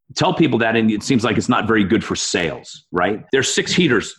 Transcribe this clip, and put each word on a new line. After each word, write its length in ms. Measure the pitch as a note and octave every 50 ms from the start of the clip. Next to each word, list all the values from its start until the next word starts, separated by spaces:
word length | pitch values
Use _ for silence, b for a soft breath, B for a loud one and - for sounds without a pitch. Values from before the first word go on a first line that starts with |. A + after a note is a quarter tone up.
| _ _ C3
Tell 160 | - D3 F#3
people 260 | F3 - E3 C3+ B2 A2
that, 140 | A2+ A2+ A2+
and 160 | A2+ A2 A2
it 120 | G#2+ G#2
seems 200 | - - C#3 A2+
like 140 | A2 A#2 G#2
it's 140 | A2 - -
not 180 | B2 G#2 F#2+ G#2+
very 160 | A2+ A2 G2+
good 180 | F2+ A2+ G2+
for 140 | - - F#2+
sales, 680 | - - - - F#2+ E2+ D2+ C2 - - - - - - _
right? 340 | - F2 F2+ F#2+ G#2+ G2 - -
There's 220 | - C3+ - -
six 200 | - G3+ F3+ -
heaters 420 | - - F3+ C#3 A#2+ F#2+ E2+ - -